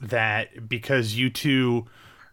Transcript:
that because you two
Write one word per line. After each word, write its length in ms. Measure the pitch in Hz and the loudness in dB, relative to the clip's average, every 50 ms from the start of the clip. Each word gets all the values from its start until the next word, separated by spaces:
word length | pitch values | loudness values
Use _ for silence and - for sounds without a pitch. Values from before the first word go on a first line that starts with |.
that 680 | 127 104 123 117 110 110 104 110 110 - - - 117 110 | -8 -4 0 0 2 2 0 0 -4 -6 -10 -14 -8 -8
because 480 | 123 117 - - 139 131 117 107 104 | -8 -6 -2 0 0 2 2 0 0
you 140 | 117 127 127 | 0 0 0
two 560 | 123 - - 151 135 131 131 123 120 120 117 - - - - - - - - - | -2 -2 0 2 2 4 4 2 2 0 -2 -6 -12 -20 -20 -20 -20 -20 -20 -20